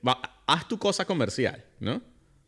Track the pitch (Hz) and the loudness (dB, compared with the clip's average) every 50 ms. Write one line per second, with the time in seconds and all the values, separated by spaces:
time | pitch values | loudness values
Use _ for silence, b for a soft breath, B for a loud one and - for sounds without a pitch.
0 | - 123 127 - - - - _ _ - 147 165 - - 240 202 - 202 196 - | 0 0 0 0 -2 -8 -14 _ _ 2 2 2 0 -2 -4 -2 0 0 0 0
1 | 185 - 196 165 120 - - - 127 98 - - - - _ - - 98 131 226 | 0 0 0 0 0 0 0 0 0 0 -2 -4 -12 -20 _ -8 -4 -4 -4 -4
2 | 247 - _ _ _ _ _ _ _ | -6 -12 _ _ _ _ _ _ _